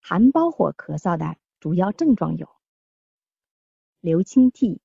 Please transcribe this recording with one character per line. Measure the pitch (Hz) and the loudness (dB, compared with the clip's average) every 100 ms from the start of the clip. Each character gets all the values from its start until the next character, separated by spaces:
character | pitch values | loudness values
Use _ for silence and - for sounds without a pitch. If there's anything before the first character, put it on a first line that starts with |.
含 | - 175 240 | -4 2 4
胞 | 320 339 | 4 -2
火 | 330 156 | -2 -4
咳 | 156 - 151 | -4 -12 -8
嗽 | 190 170 | -4 -4
的 | 160 165 _ _ | -6 -10 _ _
主 | 151 | -6
要 | 175 190 | -2 -2
症 | 214 330 226 | -2 0 0
状 | 160 165 | 0 -6
有： | - _ _ _ _ _ _ _ _ _ _ _ _ _ _ _ | -10 _ _ _ _ _ _ _ _ _ _ _ _ _ _ _
流 | 175 165 | -2 -2
清 | 196 - 254 | 0 2 2
涕 | - 226 - | 2 -4 -4